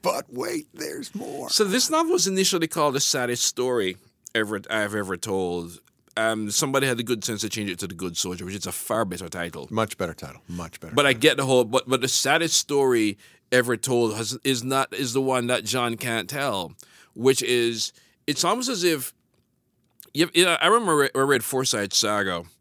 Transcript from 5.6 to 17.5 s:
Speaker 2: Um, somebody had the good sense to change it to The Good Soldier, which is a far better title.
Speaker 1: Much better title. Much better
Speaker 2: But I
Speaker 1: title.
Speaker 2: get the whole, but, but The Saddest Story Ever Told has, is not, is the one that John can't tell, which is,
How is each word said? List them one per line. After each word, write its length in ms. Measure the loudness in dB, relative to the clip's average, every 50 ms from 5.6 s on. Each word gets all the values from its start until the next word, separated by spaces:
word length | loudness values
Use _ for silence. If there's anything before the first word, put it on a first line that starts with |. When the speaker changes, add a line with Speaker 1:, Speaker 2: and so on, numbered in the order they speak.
| -6 -8 -12 -18 _ _ _ _ _ _ _
Speaker 2:
Um, 340 | -2 0 0 0 0 -4 -2
somebody 360 | -2 -2 -2 2 2 2 2
had 100 | 2 0
the 60 | -2 0
good 200 | -2 -2 -2 -2
sense 200 | -6 -6 -4 -6
to 80 | -6
change 180 | -4 -4 -4 -6
it 80 | -4 -6
to 60 | -6
The 60 | -8 -8
Good 220 | -6 -8 -6 -4
Soldier, 300 | -4 -4 -4 -6 -8 -8
which 80 | -8 -8
is 120 | -8 -8
a 60 | -8 -8
far 320 | -8 -4 -2 0 0 0
better 240 | -2 -4 -8 -10 -10
title. 400 | -6 -6 -6 -6 -8 -10 -12 -6
Speaker 1:
Much 280 | -2 -2 -2 -2 -2 _
better 160 | -6 -6 -6
title. 260 | -10 -14 -14 -14 -18 _ -14
Much 320 | -12 -12 -12 -12 -14 -16
better 140 | -16 -4 0
Speaker 2:
But 100 | 2 4
I 60 | 4 4
Speaker 1:
title. 80 | 6
Speaker 2:
get 160 | 4 4 4
the 80 | 4 2
whole, 200 | 4 4 4 4
but, 220 | 4 2 0 2
but 140 | 2 0 0
The 80 | 0 0
Saddest 480 | 0 0 2 2 2 2 2 2 0
Story 600 | 0 0 2 2 2 4 4 4 4 4 2 0 _ -12 -20 _ _ _ _ 2
Ever 240 | 2 4 2 0
Told 400 | -2 0 0 2 2 2 2 0
has, 220 | -2 -4 -6 -6 -2 _
is 220 | 0 0 0 0
not, 300 | -2 0 0 0 -2 -2
is 180 | -6 -4 -2 0
the 80 | 0
one 280 | 0 2 0 0 0 0
that 160 | -2 -2 -2
John 320 | -2 -2 -2 0 -2 -2 -4
can't 320 | -4 -4 -4 -4 -4 -6
tell, 420 | -6 -4 -4 -2 -2 -4 -6 -8 -12 _ -20 _ -20 -20 -20 _ _
which 280 | 2 4 4 4 4 2
is, 500 | 0